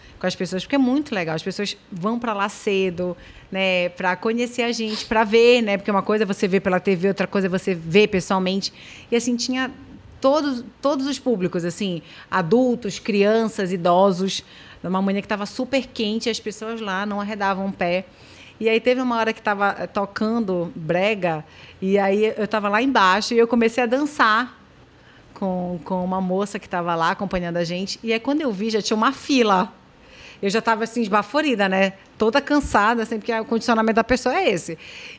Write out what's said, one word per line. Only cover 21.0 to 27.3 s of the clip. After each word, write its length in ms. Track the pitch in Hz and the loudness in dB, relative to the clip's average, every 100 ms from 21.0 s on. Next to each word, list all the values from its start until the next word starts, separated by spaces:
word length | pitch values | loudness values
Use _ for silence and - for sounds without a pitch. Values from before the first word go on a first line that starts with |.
| 202 214 175 156 - - - - | 0 0 -2 -4 -8 -18 -20 -6
e 180 | 190 196 | 0 2
aí 340 | 196 202 214 - | 4 2 2 0
eu 100 | 202 | -2
tava 220 | 220 202 | -2 0
lá 120 | 208 | 2
embaixo 540 | 269 247 190 196 208 | 2 4 4 4 2
e 40 | 233 | 4
eu 100 | 233 | 4
comecei 340 | 240 226 233 | 4 2 2
a 40 | 247 | 0
dançar 720 | 262 294 294 233 220 247 - - - - - - - - | 0 0 2 2 2 -2 -10 -20 -20 -20 -20 -20 -20 -20
com, 460 | - 190 185 180 175 | -8 -4 -4 -4 -6
com 200 | - 185 | -4 -4
uma 160 | 180 190 | -2 -2
moça 380 | 185 185 202 208 | 0 -2 -2 -6
que 80 | - | -6
tava 260 | 180 175 | -4 -2
lá 160 | 165 165 | 0 0
acompanhando 460 | 190 196 | 0 -4